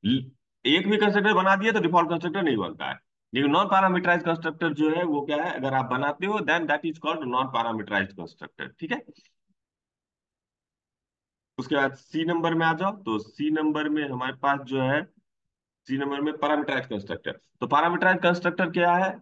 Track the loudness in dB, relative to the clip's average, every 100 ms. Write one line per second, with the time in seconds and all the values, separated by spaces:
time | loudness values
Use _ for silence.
0 | 0 -2 -2 _ _ _ 0 2 2 2
1 | 4 2 2 2 4 2 2 2 2 2
2 | 2 -2 -2 -2 0 0 -2 -6 -10 -10
3 | _ _ _ 0 2 2 4 4 4 2
4 | 2 0 0 -2 -4 -4 -4 0 0 2
5 | 0 -2 -2 -2 -2 -4 -2 -2 0 -2
6 | -2 -2 -4 -2 0 0 0 -2 -2 -6
7 | -4 -4 -2 -2 0 -2 -2 -4 -2 -2
8 | -2 -6 -16 -14 -20 _ -14 -10 -8 -8
9 | -8 -20 _ _ _ _ _ _ _ _
10 | _ _ _ _ _ _ _ _ _ _
11 | _ _ _ _ _ -12 -2 2 0 -2
12 | _ -4 0 0 2 2 2 2 -2 -4
13 | -4 -4 -4 -6 -2 0 0 0 -2 -2
14 | -4 -4 -6 -2 0 0 -2 -2 0 0
15 | -4 _ _ _ _ _ _ _ _ -4
16 | -2 -2 -4 -2 0 0 0 -4 -4 -8
17 | -6 -8 -8 -10 _ _ 0 2 4 2
18 | 2 4 2 2 0 -2 -2 2 4 4
19 | 2 -4